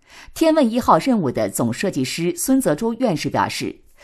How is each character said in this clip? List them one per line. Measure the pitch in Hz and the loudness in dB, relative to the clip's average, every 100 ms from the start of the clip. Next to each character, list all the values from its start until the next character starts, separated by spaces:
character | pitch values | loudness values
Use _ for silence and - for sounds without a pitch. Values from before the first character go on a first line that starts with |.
| _ - - | _ -20 -18
天 | - 320 320 | 0 2 4
问 | 247 | 2
一 | 233 | 2
号 | 240 170 | 2 2
任 | 269 226 | 4 0
务 | 147 | 0
的 | 117 104 | -2 -4
总 | - 120 | -2 -2
设 | 113 196 | -2 -4
计 | 147 131 | -2 -4
师 | - 170 170 | -2 -4 -2
孙 | - 269 | 0 2
泽 | 220 | 2
洲 | 147 226 | 0 -2
院 | 226 247 160 | -2 -2 -2
士 | 143 | -2
表 | 120 95 | 0 -2
示， | - 104 - - _ | -2 -8 -10 -20 _